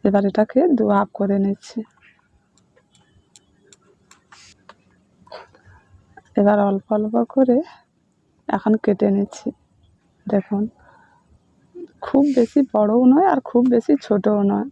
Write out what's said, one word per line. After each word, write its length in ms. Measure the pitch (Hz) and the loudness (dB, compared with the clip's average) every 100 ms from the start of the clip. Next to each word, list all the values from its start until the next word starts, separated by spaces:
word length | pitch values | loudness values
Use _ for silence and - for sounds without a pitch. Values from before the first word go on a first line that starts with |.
এবার 200 | 214 202 202 | 2 2 0
এটাকে 340 | 190 214 262 349 254 | 0 0 2 2 2
দু 100 | 214 | 2
হাফ 200 | 202 202 | 0 -2
করে 240 | - 196 202 | -4 -2 0
নিচ্ছি। 400 | 196 202 - - 220 _ _ _ _ _ _ _ _ _ _ _ _ _ _ _ _ _ _ _ _ _ _ - _ - - - _ - _ _ _ _ _ - - _ _ - _ _ _ - _ - | -2 -4 -10 -12 -12 _ _ _ _ _ _ _ _ _ _ _ _ _ _ _ _ _ _ _ _ _ _ -20 _ -20 -20 -20 _ -20 _ _ _ _ _ -20 -20 _ _ -20 _ _ _ -20 _ 0
এবার 220 | 202 208 202 | 2 2 0
অল্প 200 | 196 - | -2 -4
অল্প 220 | 214 214 233 233 | -4 -2 -4 -2
করে 260 | - 254 247 349 - _ _ _ _ _ _ - | 0 2 2 -2 -14 _ _ _ _ _ _ -6
এখন 240 | 202 - 214 | -4 0 0
কেটে 260 | - 196 208 | 0 0 0
নিচ্ছি। 360 | 196 202 - - - _ _ _ _ _ _ - | 0 -4 -8 -12 -14 _ _ _ _ _ _ -4
দেখুন, 360 | 202 - 202 214 _ _ _ _ _ _ _ _ _ _ 349 349 _ - | -4 -4 -6 -6 _ _ _ _ _ _ _ _ _ _ -20 -20 _ -4
খুব 180 | 269 285 262 | 0 0 0
বেশি 240 | 233 - 269 | 0 0 -2
বড়ও 340 | 214 208 233 254 | 0 0 2 4
নয় 220 | 277 381 | 4 2
আর 100 | 269 - | 0 -2
খুব 140 | 240 254 | 0 2
বেশি 240 | 240 - 285 | 0 0 -2
ছোটও 380 | - 202 214 208 | 0 -2 0 0
নয় 240 | 202 202 262 | 0 -2 -6